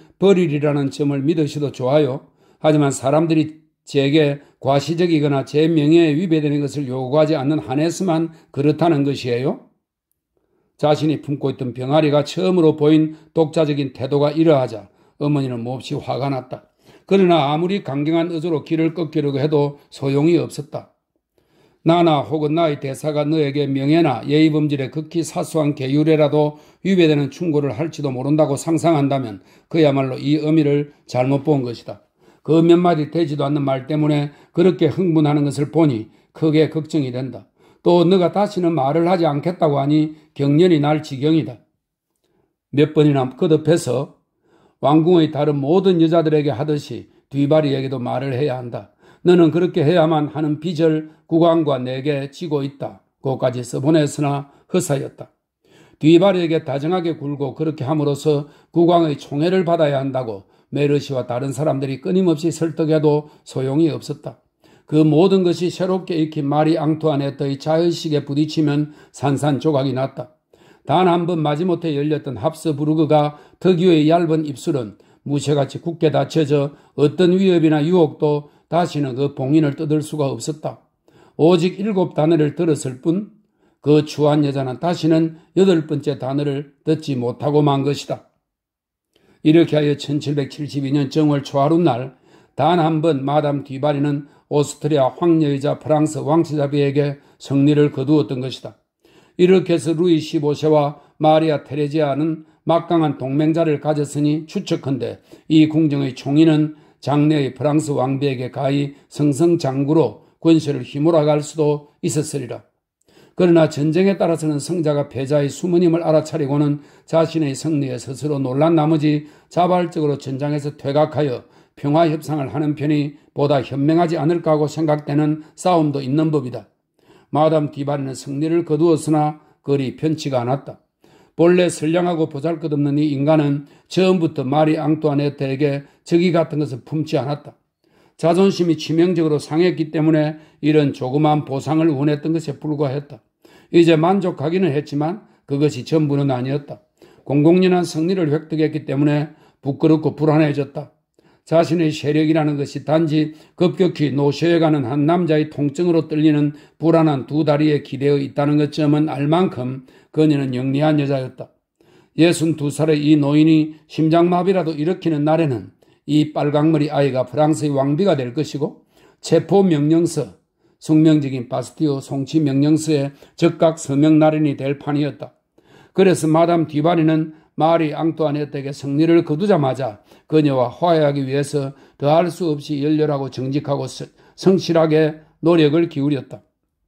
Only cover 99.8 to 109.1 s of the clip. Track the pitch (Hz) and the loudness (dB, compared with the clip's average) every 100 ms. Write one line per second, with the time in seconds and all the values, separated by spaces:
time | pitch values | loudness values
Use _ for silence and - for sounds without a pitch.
99.8 | 143 160 180 156 156 160 147 139 156 151 | -2 0 2 0 0 -4 -2 -2 0 2
100.8 | 143 147 _ - 156 156 160 143 - 147 | 0 -6 _ 0 2 4 2 -2 -4 -6
101.8 | 147 156 143 139 160 160 - _ 156 165 | -4 -2 -2 -2 -4 -6 -12 _ -2 -2
102.8 | 165 170 151 139 131 143 156 160 160 143 | 0 0 0 -2 -4 0 2 2 0 0
103.8 | 151 147 143 147 147 156 160 202 - 165 | -2 -2 -4 -2 -2 -2 -6 -8 -6 -6
104.8 | 135 127 113 101 _ - - 156 156 156 | -4 -6 -6 -10 _ -18 2 4 4 2
105.8 | 156 143 135 123 135 147 165 151 151 - | 0 0 -4 -6 -2 2 4 4 0 -6
106.8 | _ _ 131 147 151 151 131 - 147 151 | _ _ -2 2 2 2 -2 -2 -2 0
107.8 | 147 135 131 135 139 127 123 131 139 143 | -2 -2 -2 -2 -4 -4 -8 -4 -2 -2
108.8 | 143 - _ | -4 -10 _